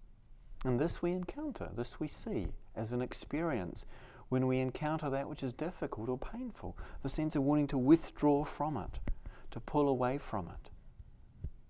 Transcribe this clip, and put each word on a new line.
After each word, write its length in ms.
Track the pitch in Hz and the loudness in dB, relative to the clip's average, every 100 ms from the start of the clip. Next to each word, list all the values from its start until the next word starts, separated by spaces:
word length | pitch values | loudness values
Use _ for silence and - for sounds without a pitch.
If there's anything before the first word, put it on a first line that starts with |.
| - - - - - - 131 | -20 -20 -20 -20 -12 -2 2
And 140 | 123 | 4
this 220 | 165 - | 2 2
we 100 | 175 | 0
encounter, 580 | 180 180 294 302 - 82 98 | 0 -2 -4 -6 -4 -6 -4
this 240 | 120 - | -6 -4
we 80 | 151 | -6
see 400 | - 233 151 85 - - - | -4 -4 -2 -2 -4 -8 -6
as 160 | 110 | -2
an 100 | 123 | -2
experience 840 | 123 - - 147 170 120 90 - - - - - - | -2 -6 -4 -2 0 0 -2 -6 -10 -12 -14 -18 0
when 180 | 127 127 | 2 4
we 120 | 131 | 4
encounter 500 | 131 - 151 156 151 | 2 0 0 0 0
that 200 | 135 110 | 0 -2
which 140 | 143 | -4
is 100 | 131 | -4
difficult 560 | - 160 - 147 - 117 | -2 -4 -2 -4 -2 -2
or 80 | 127 | -2
painful, 600 | - 233 254 - 90 - - - | -2 -6 -8 -8 -8 -8 -8 -6
the 60 | 135 | -2
sense 260 | - 220 156 | 0 2 2
of 80 | |
wanting 240 | 139 151 143 | 4 6 4
to 100 | 139 | 4
withdraw 680 | 127 160 - - 147 143 | 8 8 8 4 6 6
from 320 | 147 - 147 131 | 4 -2 -2 0
it, 240 | 85 - - - - - - | -4 -2 0 -2 -4 -10 -10
to 80 | 120 | -8
pull 280 | - 151 143 | 0 4 4
away 300 | 127 123 143 | 4 2 0
from 300 | - 104 87 | -2 -4 -4
it, 240 | - - - - - - - - - - - | -8 -12 -16 -16 -16 -18 -18 -20 -10 -8 -8